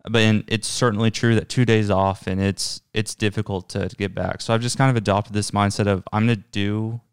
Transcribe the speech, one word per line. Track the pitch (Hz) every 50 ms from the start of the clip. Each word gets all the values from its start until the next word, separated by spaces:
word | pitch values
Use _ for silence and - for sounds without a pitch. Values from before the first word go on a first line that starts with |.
| - -
But, | 113 117 110
and | 110 107 104 -
it's | - 113 107 -
certainly | - - - 131 123 104 101 113 113
true | 104 - - 117 113
that | 107 - -
two | - 131 123
days | 113 113 110 107 101
off | 98 95 95 98 95 - -
and | - 92 95
it's, | 98 98 92 - - - - - _ _ -
it's | 110 104 - -
difficult | - 110 104 - 110 104 - 98 92 87 -
to, | - 101 92 92
to | -
get | - 98 95 95
back. | 101 90 90 - -
So | - - 113
I've | 113
just | 120 120 -
kind | - 135 135
of | 127
adopted | 117 98 101 98 101 104 - 101
this | 104 101 -
mindset | - 104 101 98 - - 107
of | 101 101 92 - -
I'm | - 107 110
gonna | 117 117 101 - _
do | - 101 101 101 104 107 110 110 113 117 _ _